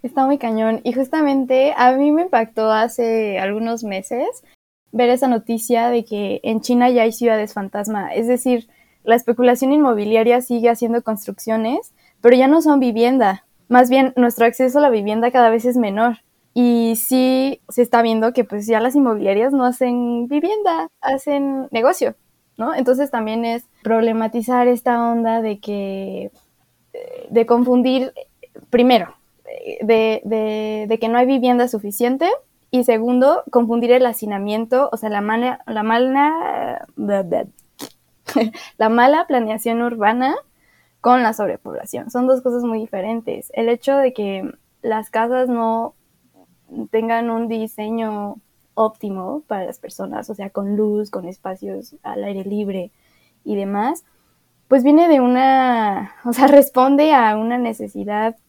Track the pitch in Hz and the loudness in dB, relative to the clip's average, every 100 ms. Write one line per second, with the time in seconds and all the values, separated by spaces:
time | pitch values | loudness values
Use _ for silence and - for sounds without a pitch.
0 | 247 277 269 285 233 220 220 220 240 247 | -4 0 0 0 0 0 0 0 -2 -2
1 | 262 320 294 269 254 262 285 - 247 262 | -2 0 2 0 2 2 2 4 4 4
2 | 285 302 359 254 226 - 220 214 226 226 | 2 2 2 0 0 -2 0 2 0 -2
3 | 233 226 214 190 190 214 226 226 220 190 | -2 0 -2 -4 -4 -4 -4 -6 -6 -8
4 | - 240 349 - _ _ _ _ _ 220 | -6 -6 -6 -8 _ _ _ _ _ 0
5 | 240 254 262 226 214 226 - 233 240 240 | 2 2 2 0 -2 -6 0 0 2 0
6 | 226 208 202 202 - 220 - 247 247 247 | -2 -6 -4 -4 -4 -4 0 2 4 4
7 | 226 226 240 220 214 - 190 208 208 214 | 2 0 0 0 -2 -8 -10 -8 -6 -6
8 | 185 - 233 247 254 240 - _ _ _ | -6 -4 0 0 0 -2 -4 _ _ _
9 | - 233 240 240 247 247 262 302 277 214 | 0 2 2 2 2 2 2 4 2 2
10 | 208 220 226 240 247 240 233 233 233 233 | 0 2 4 2 0 0 2 0 -2 -2
11 | 226 208 - 202 - 220 220 311 - _ | -4 -8 -8 -12 -6 -4 -2 -4 -8 _
12 | _ _ 240 247 262 320 311 285 254 220 | _ _ 6 6 6 4 4 4 2 2
13 | 240 262 208 190 _ _ _ 247 254 262 | 2 2 0 -2 _ _ _ 4 6 4
14 | 262 254 240 233 233 233 254 277 294 220 | 2 2 0 4 0 2 2 4 4 2
15 | 202 220 240 254 233 226 240 247 214 196 | -2 -2 2 4 4 4 0 0 0 0
16 | 240 220 _ _ _ 240 240 233 226 226 | 0 -2 _ _ _ 0 2 4 2 -2
17 | - 254 254 262 269 - - - 240 233 | 0 2 2 2 0 -4 -6 -2 2 2
18 | 233 220 226 247 - 208 208 220 240 285 | 2 0 0 0 -4 -6 -2 0 2 2
19 | 254 208 202 196 247 277 247 247 247 240 | 2 0 0 0 2 2 0 0 -2 0
20 | 240 240 240 294 339 427 403 330 330 _ | -2 -4 -2 -2 -2 -2 -2 -2 -6 _
21 | - 269 294 285 277 269 262 226 254 359 | -4 -4 -2 -2 -2 -6 -6 0 0 0
22 | - - _ _ _ - 233 285 247 254 | -4 -6 _ _ _ -8 -6 -2 0 0
23 | 285 240 214 226 233 233 _ _ 208 226 | 0 -4 -4 -4 -4 -6 _ _ -2 0
24 | 226 226 220 240 220 247 247 240 254 240 | 2 0 -2 -4 -2 2 2 2 0 0
25 | 233 233 226 226 220 208 208 202 196 196 | 0 0 0 -2 -4 -6 -8 -8 -6 -8
26 | 196 190 196 _ _ _ _ _ _ - | -10 -10 -14 _ _ _ _ _ _ -18
27 | - - - 226 233 240 247 247 254 262 | -16 -16 -2 0 2 2 4 4 2 0
28 | 262 - - _ _ - _ 240 247 240 | -2 -10 -20 _ _ -20 _ 2 4 4
29 | 170 - _ _ - - - - 214 226 | 2 -14 _ _ -20 -16 -14 -8 0 2
30 | 220 220 202 220 214 214 214 214 214 220 | 2 -2 -4 -4 -4 -6 -6 -6 -4 -2
31 | 226 233 254 269 247 247 247 220 208 202 | 0 2 2 2 2 2 0 -4 -8 -4
32 | 240 269 349 539 _ _ _ 254 247 226 | -2 0 -2 -2 _ _ _ 0 2 2
33 | 233 247 269 349 - 247 226 233 233 247 | 2 2 4 2 0 0 2 -2 2 4
34 | 247 226 214 196 202 214 226 254 - 220 | 4 -2 -8 -6 -4 -6 -2 0 0 -4
35 | 214 208 208 226 247 - - 220 220 233 | -6 -4 -2 -2 -2 -6 -8 -6 0 0
36 | 254 269 294 320 - - - - - - | 2 2 0 0 -6 -6 -6 -8 -12 -8
37 | 208 202 180 175 - _ _ _ - _ | -4 -2 -2 -4 -6 _ _ _ -20 _
38 | _ _ - 254 220 - - - 220 233 | _ _ -4 -2 -2 -6 -20 -2 0 4
39 | 254 311 349 269 220 220 233 233 240 233 | 4 4 0 -2 -2 -4 -4 -2 -4 0
40 | 202 240 262 440 _ _ _ _ _ _ | 0 0 -2 -4 _ _ _ _ _ _
41 | 240 254 226 226 202 - - - - 240 | 2 4 2 -2 -6 -6 -10 -12 -10 -12
42 | - 247 254 262 254 240 240 226 220 196 | -8 -4 2 2 0 -2 -4 -6 -6 -8
43 | 190 233 226 - - - 233 240 - 277 | -6 -6 -8 -12 -10 -4 -2 -2 0 2
44 | 262 254 202 190 196 - _ _ 233 220 | 0 -2 -8 -6 -10 -14 _ _ -6 -6
45 | 214 220 233 254 254 233 226 226 226 _ | -4 -4 -2 -2 -2 -2 -2 -2 -6 _
46 | _ _ _ _ _ _ _ - - 220 | _ _ _ _ _ _ _ -12 -4 -4
47 | 226 233 233 226 233 226 220 - 214 226 | -2 -2 -2 -4 -4 -6 -8 -8 -8 -6
48 | 220 214 202 202 _ _ _ - 220 220 | -6 -8 -10 -14 _ _ _ -2 -2 -2
49 | 208 190 185 294 _ 202 180 - 202 - | -10 -10 -8 -10 _ -8 -8 -12 -18 -14
50 | 196 208 - 208 196 - 196 208 214 208 | -12 -12 -12 -12 -10 -8 -4 -2 0 -2
51 | 208 196 175 190 196 190 202 190 - 294 | -4 -10 -12 -12 -12 -12 -12 -12 -14 -18
52 | - 208 202 196 190 208 202 190 180 _ | -12 -10 -8 -8 -6 -6 -4 -6 -10 _
53 | _ _ _ _ - 208 196 202 233 - | _ _ _ _ -6 -6 -4 -4 -4 -6
54 | _ _ _ _ _ _ _ 269 254 302 | _ _ _ _ _ _ _ 2 6 4
55 | 339 285 247 247 262 269 254 233 214 196 | 6 4 4 2 2 2 2 0 -2 -4
56 | 196 - 240 240 269 285 269 254 262 277 | -10 -10 -6 2 6 8 6 2 2 4
57 | 311 277 226 214 226 247 233 220 208 202 | 4 4 4 0 -2 -2 -4 -6 -12 -10
58 | 202 208 220 226 | -6 -2 -4 -6